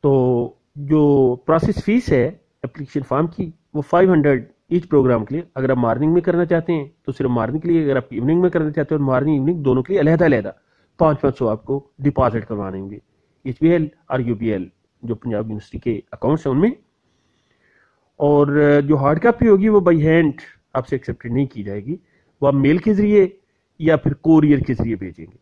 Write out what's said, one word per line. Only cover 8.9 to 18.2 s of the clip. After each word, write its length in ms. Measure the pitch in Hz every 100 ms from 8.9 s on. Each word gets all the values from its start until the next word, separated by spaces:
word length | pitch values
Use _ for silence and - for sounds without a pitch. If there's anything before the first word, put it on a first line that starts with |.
हैं 60 | 156
और 60 | 135
morning 300 | 127 143 147
evening 260 | 135 175
दोनों 180 | 135 127
के 100 | 123
लिए 80 | 190
अलहदा-अलहदा 540 | 147 160 170 123 98 - _ _ _ _
पाँच 220 | 160 143
पाँच 180 | 139 131
सौ 80 | 120
आपको 320 | - - 139 - _
deposit 440 | 139 135 123 113
करवाने 340 | 107 107 98 95
होंगे 220 | 98 104 _ _ _ _
एचबीएल 460 | 131 120 160 175 151 _ _
और 100 | 131
यूबीएल 500 | 120 107 113 98 87 _ _ _
जो 120 | 117
Punjab 300 | 110 123 107
University 340 | 110 107 - -
के 240 | 120 107 -
accounts 340 | - 120 156 143
हैं 60 |
उनमें। 240 | 131 208 277 _ _ _ _ _ _ _ _ _ _ _ _ _ _